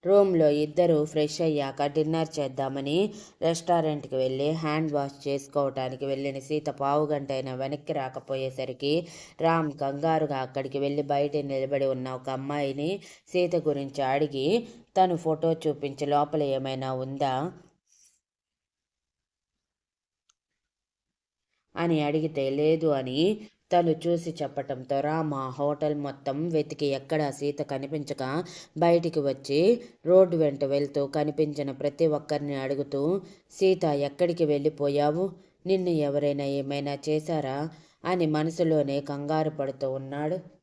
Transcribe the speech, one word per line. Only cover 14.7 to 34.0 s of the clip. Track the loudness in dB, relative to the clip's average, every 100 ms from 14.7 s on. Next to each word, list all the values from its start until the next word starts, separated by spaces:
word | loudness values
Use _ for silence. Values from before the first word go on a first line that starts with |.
| -18 _ 2
తను | 4 4
ఫోటో | 0 0 0
చూపించి, | 0 -2 -2 -6 -4 0
"లోపల | 2 2 0
ఏమైనా | 0 -2 -2 -4 -4
ఉందా?" | -4 -6 -2 -2 0 -4 -8 -20 _ _ _ _ _ _ _ _ _ _ _ _ _ _ _ _ _ _ _ _ _ _ _ _ _ _ _ _ _ _ _ _ _ _ _ _ _ _ _ _ -4
అని | 0 2
అడిగితే, | 2 0 -2 -2 -2
"లేదు" | 2 4 4 2
అని | 0 0 2 2 0 -8 _ _
తను | 2 4
చూసి | 2 0 0 -2 -6
చెప్పటంతో | -6 -6 -6 -8 -2 -2
రామ్ | 0 -2 -2
ఆ | -2 -6
హోటల్ | -2 -2 0 -2 -2
మొత్తం | -6 -6 -6 -4 0
వెతికి | 0 -2 -2 -2
ఎక్కడా | -2 -2 -2 0
సీత | -2 -4 -4
కనిపించక | -4 -6 -4 -6 -6 -6 -4 -4 -6 -12 -14 0
బయటికి | 4 4 4 0
వచ్చి | -2 -4 0 2 4 2 -2 _ 6
రోడ్డు | 8 8 6
వెంట | 2 2
వెళ్తూ | 0 0 0 -2 -2
కనిపించిన | 0 0 2 0 0 -6
ప్రతి | -2 -4 2 2
ఒక్కరిని | 2 -2 -4 -2 -4
అడుగుతూ, | -2 -4 -4 -2 0 -2 -4 -20 _
"సీత, | 0 2 4 2
ఎక్కడికి | 0